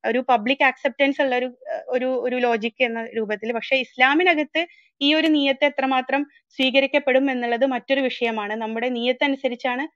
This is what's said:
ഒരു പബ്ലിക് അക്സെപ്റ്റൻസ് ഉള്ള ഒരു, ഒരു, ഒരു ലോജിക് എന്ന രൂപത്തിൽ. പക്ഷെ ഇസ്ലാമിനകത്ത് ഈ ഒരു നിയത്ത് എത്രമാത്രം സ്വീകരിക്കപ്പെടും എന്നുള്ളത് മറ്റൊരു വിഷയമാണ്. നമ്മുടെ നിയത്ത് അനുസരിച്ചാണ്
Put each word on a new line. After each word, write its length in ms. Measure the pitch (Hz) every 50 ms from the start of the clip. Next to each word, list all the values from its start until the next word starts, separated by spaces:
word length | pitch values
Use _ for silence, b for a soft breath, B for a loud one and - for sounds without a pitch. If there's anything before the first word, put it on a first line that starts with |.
| -
ഒരു 220 | 226 226 254 247 -
പബ്ലിക് 340 | 247 226 208 240 277 - 294
അക്സെപ്റ്റൻസ് 580 | 262 247 - - 277 240 - 277 277 277 -
ഉള്ള 140 | 285 262 247
ഒരു, 140 | 247 247 254 247 _ - - - - -
ഒരു, 180 | - 254 254 254 254 262 247
ഒരു 140 | 226 254 254
ലോജിക് 480 | 254 247 240 233 214 208 233 _ - 262
എന്ന 240 | 233 226 226 226 - 208
രൂപത്തിൽ. 360 | 226 220 196 214 202 214 226 233
പക്ഷെ 220 | 226 - - 269
ഇസ്ലാമിനകത്ത് 880 | 262 240 - _ 254 254 269 285 320 370 370 339 302 302 - _ 311 339 339 b b b b b _
ഈ 120 | 277 285 311
ഒരു 140 | 311 320
നിയത്ത് 380 | 330 311 294 277 277 269 269 294
എത്രമാത്രം 560 | 285 285 - 262 262 269 262 254 - 262 285 294 b b b b _ _ -
സ്വീകരിക്കപ്പെടും 720 | 262 262 240 269 269 269 - 285 285 262 254 262 277 277
എന്നുള്ളത് 340 | 254 247 240 240 240 226 269
മറ്റൊരു 360 | 269 254 240 240 - 269 269
വിഷയമാണ്. 520 | 269 247 - - 240 233 220 220 208 202 214
നമ്മുടെ 360 | 226 226 220 220 226 240 254
നിയത്ത് 340 | 247 233 233 247 254 254 294
അനുസരിച്ചാണ് 600 | 285 277 269 - 254 240 240 - 254 247 247 294 - _